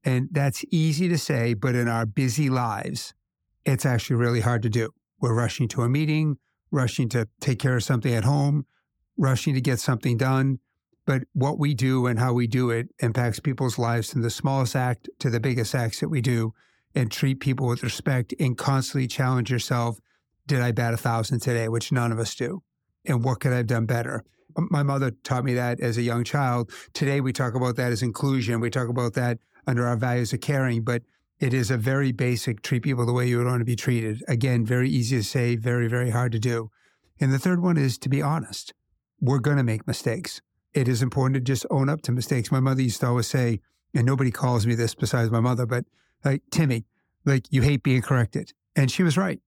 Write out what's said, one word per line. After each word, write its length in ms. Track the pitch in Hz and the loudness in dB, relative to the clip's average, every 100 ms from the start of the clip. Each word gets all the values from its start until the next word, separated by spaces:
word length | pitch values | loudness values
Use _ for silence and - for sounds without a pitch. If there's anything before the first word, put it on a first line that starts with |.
And 260 | - 127 135 | 0 0 0
that's 320 | 147 139 - - | 0 -2 -2 -2
easy 380 | 165 160 151 180 | 0 2 0 0
to 100 | 127 | 0
say, 340 | - 135 117 | 0 0 0
but 220 | 110 131 | 0 0
in 140 | 123 120 | 0 0
our 180 | 117 110 | 0 -2
busy 420 | 123 131 117 143 | -2 0 0 0
lives, 640 | 127 120 101 - 139 - _ _ _ _ _ - | 0 -2 -4 -6 -8 -12 _ _ _ _ _ -2
it's 200 | 131 135 | 0 2
actually 300 | 120 - 123 | 0 0 0
really 240 | 120 120 | 2 2
hard 220 | 110 120 | 2 0
to 60 | 113 | 0
do. 220 | 113 110 _ _ _ | -2 -4 _ _ _
We're 140 | 120 | 0
rushing 340 | 113 117 - 120 | 0 0 -2 -2
to 140 | - | 0
a 60 | 120 | 0
meeting, 480 | 139 156 156 156 135 _ _ _ | 2 2 2 0 -2 _ _ _
rushing 380 | 143 127 - 120 | 0 0 0 0
to 180 | 123 110 _ | 0 -2 _
take 180 | - 123 | -2 0
care 180 | 135 127 | 2 0
of 60 | |
something 320 | - 127 127 | 0 0 2
at 100 | 117 | 2
home, 420 | 107 143 143 147 139 _ _ _ _ - | 2 2 2 0 -4 _ _ _ _ 0
rushing 380 | 135 123 - | 2 2 0
to 60 | 131 | 0
get 180 | 127 123 | 0 0
something 380 | - 120 131 117 | 0 0 0 2
done. 400 | 131 131 135 131 _ _ _ _ - | 2 2 2 -2 _ _ _ _ -2
But 160 | 135 - | -2 -2
what 260 | 139 139 156 | 0 0 2
we 140 | 147 | 0
do 340 | 131 131 131 123 | 2 0 2 2
and 120 | 117 | 2
how 160 | 127 | 2
we 120 | 120 117 | 2 0
do 220 | 127 123 | 0 0
it 180 | 117 - - | 0 -4 -4
impacts 420 | 120 110 120 101 | -2 0 -2 -2
people's 380 | 147 123 131 110 | -4 -2 -2 0
lives 340 | 117 117 110 | 0 0 -2
from 80 | 131 | -2
the 80 | 117 | -2
smallest 480 | - 139 135 127 135 | -2 -2 0 0 0
act 320 | 123 120 - - | -2 -4 -8 -6
to 100 | 135 | -2
the 100 | 117 | 0
biggest 340 | 127 123 110 | 0 -2 -2
acts 260 | 131 117 - | -2 -2 -4
that 100 | - | -4
we 100 | 151 | -2
do, 320 | 117 120 113 - _ _ _ | 0 0 -2 -6 _ _ _
and 160 | 139 120 | -2 -2
treat 300 | - 139 135 | 0 -2 0
people 260 | 139 127 127 | -2 0 -2
with 160 | 120 | -2
respect 520 | 117 - - 127 117 - | -4 -4 -2 -2 -2 -2
and 180 | 139 120 | -2 0
constantly 520 | - 135 131 139 127 | 0 0 0 -4 -4
challenge 420 | - 131 127 117 | -2 0 0 0
yourself, 480 | 123 - 123 117 107 _ _ _ _ - | -2 -2 -2 -2 -6 _ _ _ _ -2
"Did 140 | 135 | 0
I 100 | 120 | 0
bat 240 | 113 120 | 0 0
a 40 | 117 | 0
thousand 420 | 123 113 107 117 | -2 -2 0 -2
today?" 280 | - 117 113 | 0 0 0
which 220 | 113 - | -2 0
none 220 | 131 120 | 0 0
of 60 | 113 | -2
us 160 | 113 | -4
do. 280 | - 120 190 _ _ _ _ - | -4 -6 -6 _ _ _ _ -2
"And 180 | 127 | 0
what 160 | 117 120 | 0 0
could 120 | 135 | 0
I 40 | 123 | 0
have 100 | 117 | 0
done 200 | 117 113 | 0 0
better?" 380 | 120 117 127 - _ _ 160 | -2 -2 -6 -10 _ _ -4
M-, 120 | 165 | 0
my 120 | 156 | 0
mother 280 | 143 139 131 | 0 0 -2
taught 340 | 110 - 127 | -4 -4 -2
me 100 | 120 | 0
that 260 | 123 123 120 | 0 -2 -2
as 160 | 120 117 | -2 0
a 60 | |
young 200 | 120 120 | 0 -2
child. 480 | 117 147 131 123 113 - - | 0 0 0 0 -2 -10 -14
Today, 280 | - 139 139 | -2 0 0
we 120 | 131 | -2
talk 220 | 123 127 | -2 -2
about 220 | 123 127 117 | 0 -2 0
that 160 | 123 | -2
as 100 | 117 | 0
inclusion. 580 | 123 - 139 131 117 117 | -2 -2 0 0 0 0
We 100 | 117 | 0
talk 180 | 131 120 | -2 -2
about 260 | 120 120 | -2 -2
that 240 | 120 120 117 _ _ - | 0 -2 -2 _ _ -2
under 200 | 120 120 | 0 0
our 100 | 117 | 0
values 360 | 123 123 117 | 0 0 -2
of 80 | 127 | -4
caring, 420 | - 143 131 113 | -2 0 0 0
but 200 | 113 120 _ _ _ _ | -2 -4 _ _ _ _
it 120 | 135 | 0
is 160 | 131 113 | 0 0
a 80 | 127 | 0
very 360 | 113 135 135 | 0 0 0
basic 500 | 117 123 120 - 107 | 0 0 0 -2 -6
treat 220 | - 123 | -2 -2
people 200 | 143 123 | 0 0
the 80 | 117 | 0
way 140 | 123 123 | 2 2
you 120 | 120 | 2
would 80 | 123 | 0
want 140 | 123 | 0
to 40 | |
be 100 | 117 | 0
treated. 480 | 120 - 120 110 110 - | -2 0 0 0 -6 -2
Again, 360 | 120 131 120 | 0 2 2
very 240 | 113 123 127 | 2 0 2
easy 280 | 143 117 127 | 0 0 0
to 80 | |
say, 320 | 101 135 120 117 | 0 0 0 0
very, 320 | 120 120 117 | 0 0 0
very 220 | 123 123 | 0 0
hard 200 | 117 123 | 0 0
to 80 | 113 | 0
do. 320 | 117 117 107 _ _ _ _ _ | 0 -2 -4 _ _ _ _ _
And 140 | 135 | 2
the 80 | 135 | 2
third 200 | 180 180 | 2 2
one 160 | 180 165 | 2 2
is 220 | 135 117 | 2 -2
to 100 | 131 | -2
be 140 | 135 | 0
honest. 500 | 147 160 123 - - _ _ _ _ _ | 0 -2 -4 -12 -14 _ _ _ _ _
We're 200 | 123 135 | 0 2
gonna 240 | 143 143 | 2 2
make 220 | 120 110 - | 2 0 -4
mistakes. 540 | 120 127 110 - - _ _ _ | -4 -2 -4 -8 -14 _ _ _
It 120 | 147 127 | 0 2
is 160 | 117 | 2
important 320 | 127 139 131 | 0 2 2
to 60 | 135 | 2
just 260 | 123 127 - | 0 -2 0
own 180 | 147 135 | 0 0
up 140 | 156 | -2
to 100 | - | -2
mistakes. 400 | 123 117 131 117 | -2 0 -2 0
My 80 | 135 | 0
mother 220 | 131 131 | 2 2
used 180 | 127 - | 0 0
to 80 | 127 | 0
always 180 | 123 113 | 0 0
say, 340 | 135 123 107 _ _ _ | 0 0 -2 _ _ _
and 140 | 143 120 | 0 2
nobody 240 | 135 131 | 2 0
calls 340 | - 127 120 | 0 0 2
me 120 | 107 117 | 2 2
this 180 | 117 | 0
besides 380 | - - 127 113 | -2 -2 0 2
my 80 | 117 | 2
mother, 260 | 120 120 117 | 2 0 -2
but, 200 | 123 - _ _ _ | -2 -4 _ _ _
like, 180 | 143 135 _ | -2 -2 _
"Timmy, 360 | - 151 117 - _ _ _ | 0 2 0 -4 _ _ _
like, 220 | - 135 - | 0 0 2
you 120 | 135 | 2
hate 200 | 131 139 | 4 2
being 180 | 143 127 | 2 2
corrected." 520 | - 127 113 - 95 _ _ - | 2 0 2 -2 -10 _ _ 2
And 140 | 135 | 2
she 120 | - | 4
was 140 | 175 151 | 2 2
right. 220 | 190 135 | 0 -4